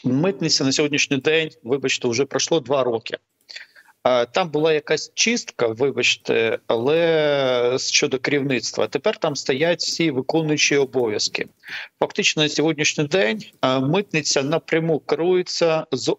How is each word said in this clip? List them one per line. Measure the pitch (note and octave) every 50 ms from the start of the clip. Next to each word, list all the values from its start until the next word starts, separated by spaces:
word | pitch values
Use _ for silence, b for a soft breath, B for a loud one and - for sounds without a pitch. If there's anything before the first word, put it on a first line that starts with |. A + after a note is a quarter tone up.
| -
митниця | C3 B2+ C#3 E3 G3 G3 G3 E3+ D3+ - - D3
на | C3+
сьогоднішній | C3 - D3+ D3 D3 C3+ - - C#3+
день, | C3 - D#3 D#3 E3 D#3+ D3+ - _
вибачте, | - A2+ C3 C#3 C3 C3+ - - - B2
вже | A#2 A#2 C#3
пройшло | - - C3 - - E3+ D#3+
два | B2 A#2 C#3 C#3 B2+
роки. | B2 A2+ A2+ - - - - _ _ _ _ _ B B B B B B B B B B _ _
Е, | B2 B2+ B2 A#2+
там | - - F#3 F#3 E3
була | C#3+ D3+ D#3 D#3+
якась | D#3 D3 - - D#3+ D3 - - _
чистка, | - - A3 A#3+ A3+ - - - - A#2+
вибачте, | A2+ A2+ A2 C3+ C#3 A2+ A#2+ B2 - - - _ - C3 A#2 A2+ A2+ A2 - -
але | - B2+ A2+ A#2+ C#3 D#3 E3 E3+ E3 D#3+ D#3 D3+ D3 C#3+ C#3 C3+ B2+ B2+ B2 A#2+ B2 B2+ C3+
щодо | - - - - D3+ C#3+ - B2+
керівництва. | - - D3 C#3+ C3+ C#3 C3 A#2 - - - - G#2+
Тепер | A2 - C#3+ - - D#3+
там | - - D#3+ C#3+
стоять | - - - C#3 C3+ D#3+ E3+ F3 E3
всі | - - - - E3+ D#3+
виконуючі | C3+ B2+ B2+ - - D#3+ D#3+ D3+ D3+ D3 - - D3
обов'язки. | C#3+ C#3 B2 A#2 C3 B2 A2 G#2 G#2+ - - - - - - _ _ B B B B B B B _
Фактично | D3+ D3+ - - G3+ - - D#3+
на | D3+ D3
сьогоднішній | - - D3 D#3+ D#3+ C#3 D3+ - - - D3+
день, | C#3+ D#3 F#3+ G#3 G#3+ A3 G#3 - - - _
е, | - C3 C3 C3+
митниця | C3 C#3 D#3+ G3 G3+ - - D#3 C#3+ - - D3
напряму | C3+ C#3+ E3 D#3 - - D#3+ E3 D#3+ E3 D#3+ C3+
керується | - - D3+ D3 E3 F3+ F#3 F3+ F3 - - - E3+ E3 D#3+ D#3 D3+ -
з | - B2 - D#3 -